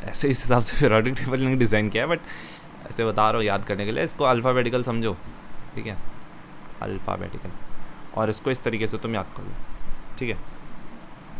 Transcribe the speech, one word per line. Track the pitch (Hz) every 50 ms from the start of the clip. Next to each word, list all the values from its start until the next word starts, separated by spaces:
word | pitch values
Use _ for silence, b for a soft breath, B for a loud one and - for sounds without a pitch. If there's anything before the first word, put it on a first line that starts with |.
| -
ऐसे | 113 - - - 143
इस | 131 - -
हिसाब | - 123 123
से | 120 - - -
पीरियोडिक | 143 123 107 110 110 127 135
table | 117 117 123 127 131
नहीं | 135 131 131 131
design | 120 104 104 107 107 107
किया | 95 110 127
है, | 156
but | 170 165 - B B B B B B B B B - - - -
ऐसे | - - 117
बता | 113 104 104 107 107
रहा | 110 117
हूँ | 110
याद | 104 98 98 101
करने | - 104 95 104
के | 101
लिए, | 113 135 170
इसको | 156 - - 147
alphabetical | 131 127 117 117 131 127 127 120 120 120 127 120
समझो। | 127 117 117 113 113 - - - - - - - - - - - - -
ठीक | - -
है, | 113 98 - - - - - - - - - - - - - - - - -
अल्फ़ाबेटिकल, | - 104 98 95 - - 98 92 92 95 - - - 98 90 - - - - - - - - - - - -
और | 110 110 107
इसको | 107 - - 139
इस | 131 127 -
तरीके | 127 113 104 110 104
से | 110 104
तुम | - 113 113
याद | 104 92 - - -
कर | -
लो। | - - - - - - - - - - - - - - -
ठीक | 131 117
है, | 107 - - - - - - - - - - - - - - - - - - - -